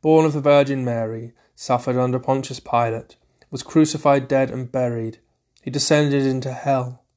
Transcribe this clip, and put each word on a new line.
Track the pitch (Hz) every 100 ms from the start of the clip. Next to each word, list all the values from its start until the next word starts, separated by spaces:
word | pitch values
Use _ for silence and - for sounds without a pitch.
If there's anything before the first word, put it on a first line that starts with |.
born | 156 160 156
of |
the | 147
Virgin | 143 143 139 135
Mary, | 123 117 110 113 117 _ _
suffered | _ - 127 - 127
under | 127 127
Pontius | 127 135 131 123
Pilate, | - 120 117 113 - _ _ _ _
was | 131
crucified, | - 160 156 - 147 139 127
dead, | 135 135
and | 127 127
buried. | 131 123 117 113 - _ _ _ _
He | -
descended | 123 - 151 147 139 135
into | 131 131
hell. | 127 143 135 123 127 _